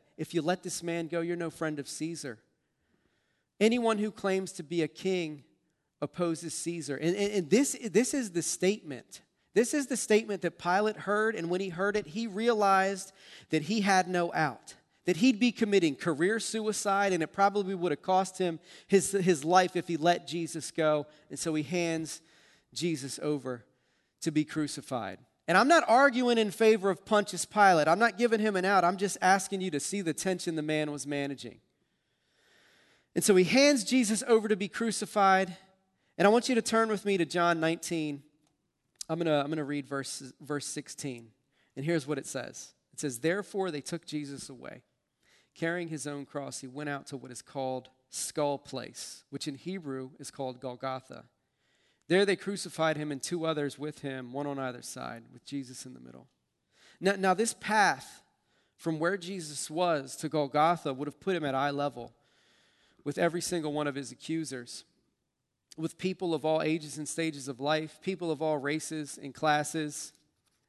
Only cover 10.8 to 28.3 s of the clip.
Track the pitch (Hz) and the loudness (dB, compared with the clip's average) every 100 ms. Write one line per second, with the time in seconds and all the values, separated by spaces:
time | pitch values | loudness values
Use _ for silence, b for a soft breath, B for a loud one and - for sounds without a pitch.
10.8 | 214 214 185 208 220 208 170 185 196 165 | 2 -2 -2 0 0 -2 -2 -2 -2 -2
11.8 | 202 202 160 175 233 190 233 220 196 190 | -2 -2 -4 -6 -6 0 2 4 4 4
12.8 | 190 190 - - B B B 156 151 220 | 2 -2 -8 -18 B B B -2 0 0
13.8 | 202 190 180 180 175 160 156 113 - - | 4 4 4 0 0 0 0 -2 -14 -20
14.8 | _ _ - 170 254 208 240 - 214 196 | _ _ -2 4 4 4 2 2 2 4
15.8 | 165 131 170 143 180 226 - 220 214 202 | 2 0 -2 0 2 0 -2 -4 -4 -2
16.8 | 202 196 202 180 156 - 196 202 190 190 | 0 0 2 0 -2 2 4 4 -2 -2
17.8 | 180 190 - 185 185 - 180 165 - B | -2 -2 2 2 2 0 -2 -2 -10 B
18.8 | B 196 - 196 180 160 156 185 180 180 | B 4 4 2 2 2 6 6 6 2
19.8 | - 160 165 175 - 170 160 160 - - | -2 0 2 2 0 -6 -6 -8 -8 0
20.8 | 156 151 143 b b 143 170 156 147 175 | 2 2 -2 b b -8 -4 -2 -2 -2
21.8 | 170 165 156 - _ b b b b - | -2 -2 -6 -10 _ b b b b -6
22.8 | 170 151 131 - 151 147 135 120 - _ | -4 -4 -6 -6 -4 -4 -4 -10 -12 _
23.8 | _ _ _ _ 165 156 151 156 147 - | _ _ _ _ -2 0 0 -2 -4 -6
24.8 | - 123 98 110 _ _ - 180 262 330 | -6 -6 -6 -10 _ _ 2 4 8 6
25.8 | - 233 277 240 247 233 214 - 220 220 | 8 8 6 6 4 4 2 4 6 6
26.8 | 196 175 - 208 202 170 - 208 196 170 | 4 0 2 2 2 -2 -2 6 8 8
27.8 | 147 180 233 190 240 | 6 6 4 4 2